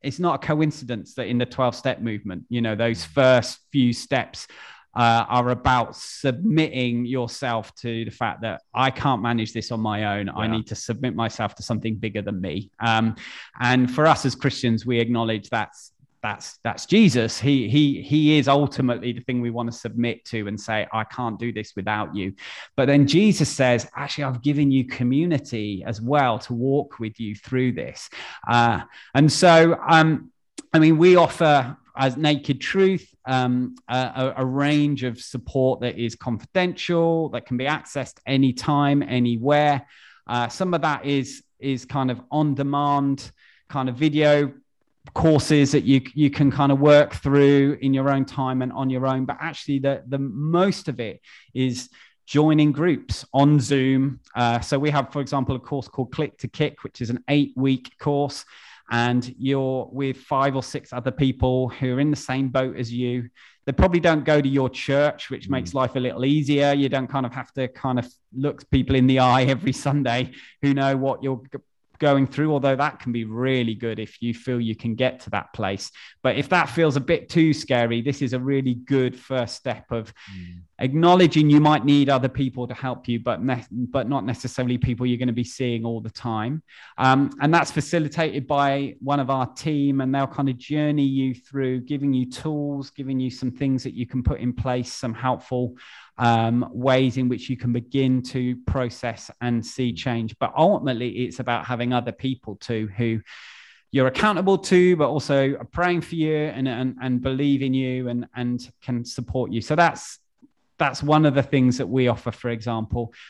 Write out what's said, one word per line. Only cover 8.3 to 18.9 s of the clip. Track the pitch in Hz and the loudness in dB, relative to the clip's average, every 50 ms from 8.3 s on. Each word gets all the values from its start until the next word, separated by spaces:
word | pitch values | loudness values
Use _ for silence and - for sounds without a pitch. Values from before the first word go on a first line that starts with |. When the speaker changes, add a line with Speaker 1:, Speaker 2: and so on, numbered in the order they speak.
| - - | -4 -4
Speaker 1:
that | 110 110 82 - _ _ | -8 -8 -8 -8 _ _
I | - 117 131 131 | -2 0 0 0
can't | 127 - - 143 127 104 | 0 0 0 0 0 0
manage | 110 117 120 113 110 107 | 0 -2 -2 -2 -2 -4
this | - 113 - - | -6 -8 -8 -6
on | 120 110 | -6 -4
my | 110 107 104 104 107 104 101 104 | -4 -2 -2 -2 -2 -2 -4 -4
own. | 101 95 | -6 -6
I | - 95 110 | -6 -4 -4
Speaker 2:
Yeah. | 110 | -2
Speaker 1:
need | 110 110 110 - | -2 -4 -6 -8
to | 113 | -10
submit | - - - 113 117 131 127 - | -10 -8 -8 -6 -6 -6 -4 -4
myself | - 117 107 - - 110 101 - | -2 -4 -4 -4 -4 -6 -6 -6
to | - | -8
something | - - 117 107 - 113 110 | -8 -6 -6 -4 -4 -4 -6
bigger | 98 - 110 98 107 | -6 -6 -6 -6 -6
than | 101 101 98 90 | -6 -6 -6 -6
me. | 95 90 76 98 104 - _ - | -6 -6 -6 -8 -10 -10 _ -2
Um, | 113 117 113 113 113 113 110 - - - - - - - - - | 0 2 2 2 2 0 -2 -4 -10 -18 -18 -18 -20 -16 -8 -2
and | 123 120 131 127 123 123 | 0 2 4 4 2 2
for | - 151 151 | 2 4 6
us | 160 151 - - | 6 6 4 2
as | 131 - | -2 -2
Christians, | - - 135 - - - 120 113 107 98 | 0 -2 -2 -2 0 0 0 0 0 0
we | 123 123 117 | 0 0 0
acknowledge | 117 117 120 113 117 113 110 104 - - | 2 2 0 0 0 -2 -2 -4 -4 -4
that's, | 120 110 101 - - - - - _ _ _ _ _ _ | -4 -4 -4 -4 -10 -18 -20 -20 _ _ _ _ _ _
that's, | - 107 101 - - - - _ | -8 -8 -8 -8 -12 -18 -14 _
that's | - 117 - - - | -8 -8 -6 -6 -4
Jesus. | - 175 220 220 165 113 123 110 113 - - | 0 4 4 4 4 4 2 0 0 -2 -2
He, | 107 143 143 135 110 104 | 0 2 2 2 2 2
he, | 123 151 151 143 139 156 | 2 4 4 4 2 -2
he | - - 147 156 151 151 156 147 | -2 0 2 2 4 4 4 4
is | 120 139 | 4 4
ultimately | 139 147 143 135 - - 135 123 | 4 4 2 0 0 -2 -2 -2